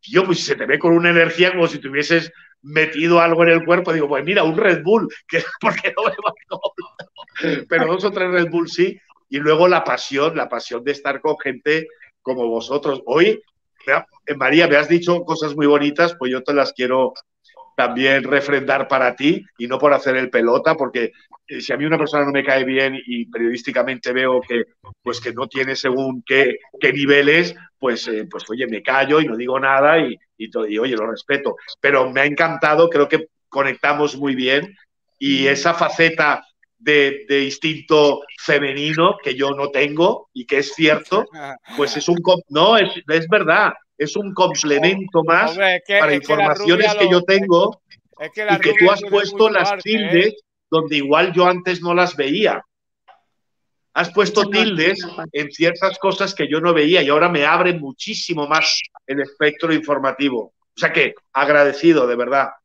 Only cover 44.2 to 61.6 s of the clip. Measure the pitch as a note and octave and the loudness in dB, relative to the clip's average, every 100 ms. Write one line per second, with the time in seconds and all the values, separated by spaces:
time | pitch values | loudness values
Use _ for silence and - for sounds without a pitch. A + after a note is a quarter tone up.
44.2 | G3+ F#3+ F#3 - D3+ C#3+ E3 G3 F#3+ E3+ | -6 0 0 0 0 2 2 0 -2 -2
45.2 | D#3+ E3+ G#3 E3+ G3 F3+ - G3+ D#3 C#3+ | 2 2 2 0 0 0 0 2 2 0
46.2 | - - - - - F3+ G#3+ G#3 F#3+ F3+ | 0 0 2 0 2 4 4 2 4 4
47.2 | F3 G3 G3 F3 G3+ - _ - _ _ | 4 0 4 2 2 -2 _ -20 _ _
48.2 | D#3 - G#3+ G3 - A3 F3 G3+ G3+ G3+ | -14 -8 -2 0 2 4 4 4 0 0
49.2 | G3 G3 A3 F#3+ F#3+ G3+ G3+ A3 E3+ E3+ | 0 2 2 4 0 -2 -2 -2 2 2
50.2 | G3+ G#3+ _ _ _ D#3+ D3+ D3 C#3 D3+ | 2 -2 _ _ _ -2 0 -2 2 2
51.2 | F#3 F3 F3+ F3+ F3+ F3+ E3+ F3 F3+ C3+ | 2 2 2 2 -2 -4 -2 0 0 0
52.2 | C#3 E3+ G3 G2 - _ _ _ _ _ | -4 0 0 -2 -10 _ _ _ _ _
53.2 | _ _ _ _ _ _ _ - F3 F#3+ | _ _ _ _ _ _ _ -4 -2 0
54.2 | F#3+ G#3+ G3+ G#3 A3 F3 D#3+ F#3+ F3 D#3 | 0 0 0 0 0 0 0 0 -8 -12
55.2 | D#3+ C#3+ D3 - E3 E3+ F#3+ F#3 G3 F#3 | -10 -8 -8 -2 -2 0 -4 -2 -4 -2
56.2 | G3 F#3+ D3 D3+ E3+ E3 D3+ F3+ C#3 D3+ | -6 -4 -4 0 2 2 4 2 4 2
57.2 | F3 D3+ D3 E3+ F3+ F3 C#3 B2 - - | 2 2 2 2 2 -2 -8 -14 -12 -10
58.2 | - D#3+ D3 D#3 - - - - - C#3 | -8 -6 -2 0 0 -2 -6 -16 -8 -6
59.2 | C#3 - D3+ D3+ E3 D#3 D3+ C#3+ C3+ C3 | -6 -2 -2 0 -2 -2 0 -2 -2 -2
60.2 | C#3 B2 G#2 _ _ - E3 E3+ C3 - | -2 -2 -8 _ _ -4 -2 0 0 -2
61.2 | _ C3+ C#3+ D3 | _ -2 2 4